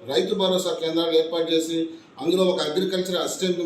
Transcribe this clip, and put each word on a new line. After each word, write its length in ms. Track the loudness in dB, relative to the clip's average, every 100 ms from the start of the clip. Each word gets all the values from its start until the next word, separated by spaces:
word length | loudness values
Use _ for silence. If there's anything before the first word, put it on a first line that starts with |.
| -2
రైతు 220 | 0 2 0
భరోసా 300 | 2 2 0 -2
కేంద్రాలు 320 | -2 0 2 2
ఏర్పాటు 260 | 2 0 0
చేసి 240 | 0 0 -2 -4 -8 -18 -6
అందులో 220 | 0 2 2
ఒక 100 | 2 0
అగ్రికల్చర్ 520 | 0 0 -2 -2 -2
అసిస్టెంట్ను 420 | -2 -2 -2 0